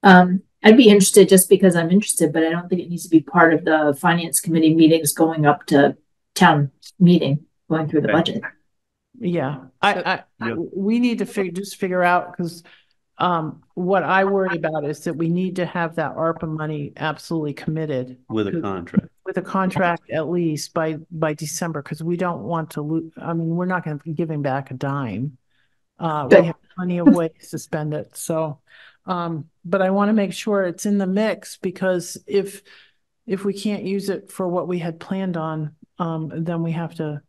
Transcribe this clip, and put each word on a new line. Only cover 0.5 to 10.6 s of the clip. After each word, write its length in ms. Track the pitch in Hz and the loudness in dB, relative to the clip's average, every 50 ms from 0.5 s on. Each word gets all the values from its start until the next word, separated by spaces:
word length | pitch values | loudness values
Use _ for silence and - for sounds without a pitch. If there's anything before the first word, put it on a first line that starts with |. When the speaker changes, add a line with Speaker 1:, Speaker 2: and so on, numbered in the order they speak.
| _ _ - | _ _ 8
Speaker 1:
I'd 140 | 214 220 | 8 8
be 120 | 247 254 208 | 10 10 10
interested 400 | 202 202 190 - - 214 185 - | 8 8 6 6 8 8 8 8
just 200 | 190 185 185 - | 8 6 6 6
because 280 | 202 185 196 190 170 | 4 6 6 4 4
I'm 140 | 170 165 165 | 4 0 2
interested, 420 | 180 202 214 - - - 175 156 - | 2 2 2 0 -2 0 0 0 2
but 120 | 165 160 | 0 0
I 60 | 160 | 0
don't 180 | 165 175 175 - | -2 -4 -4 -4
think 120 | 190 175 - | -6 -6 -6
it 60 | - | -8
needs 160 | 175 165 - | -10 -10 -6
to 60 | - | 2
be 100 | 165 160 | 2 2
part 340 | 147 - - 180 165 160 165 | 2 2 2 4 6 6 4
of 100 | 151 170 | 2 2
the 320 | 160 160 156 151 147 143 - | 0 0 2 2 0 0 0
finance 400 | - 175 170 170 170 165 - - | 0 0 0 0 -2 -2 -4 -4
committee 340 | - - 160 165 160 156 160 | -2 0 0 2 4 4 4
meetings 380 | 165 160 156 165 160 151 147 - | 6 6 6 6 4 2 -2 0
going 340 | - 165 160 160 156 151 | 0 0 0 2 2 2
up 200 | 143 143 - - | 2 2 2 0
to 300 | - 156 139 143 143 - _ _ _ _ _ _ _ _ | 2 4 4 4 4 2 _ _ _ _ _ _ _ _
town 360 | - 185 175 160 147 143 139 _ _ - - _ _ | 4 4 4 6 4 0 -2 _ _ -20 -20 _ _
meeting, 460 | 185 175 175 170 - 139 139 147 - _ _ _ _ _ | 4 6 6 4 2 0 -2 -4 -4 _ _ _ _ _
going 200 | 160 160 160 151 | -4 -4 -4 0
through 140 | - 151 139 | -2 -2 0
the 60 | 107 | 2
Speaker 2:
Okay. 80 | 104 | 0
Speaker 1:
budget. 260 | 165 175 - - 113 - - - _ _ _ _ _ _ _ _ _ _ _ _ - | 0 0 0 -4 -8 -10 -10 -16 _ _ _ _ _ _ _ _ _ _ _ _ -8
Speaker 3:
Yeah, 440 | 233 180 175 170 135 135 147 131 - - _ _ - | -6 -4 -2 -2 -2 -4 -6 -8 -12 -20 _ _ -2
I, 120 | 202 202 | 0 0
Speaker 4:
So 80 | 190 - | 0 -2
Speaker 3:
I, 180 | 175 185 - - _ _ _ - 117 | -4 -4 -6 -8 _ _ _ -8 -6
Speaker 2:
Yep. 100 | 113 - | -6 -6